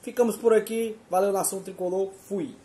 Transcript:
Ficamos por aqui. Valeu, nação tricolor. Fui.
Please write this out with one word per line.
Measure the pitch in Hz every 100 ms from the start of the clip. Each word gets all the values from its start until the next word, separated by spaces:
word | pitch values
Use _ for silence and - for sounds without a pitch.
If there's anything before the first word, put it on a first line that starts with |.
Ficamos | - 233 233 208
por | 226
aqui. | 220 208 226 226 214 -
Valeu, | 180 202
nação | 196 175 190
tricolor. | 190 185 180 185 196 - -
Fui. | 202 143 -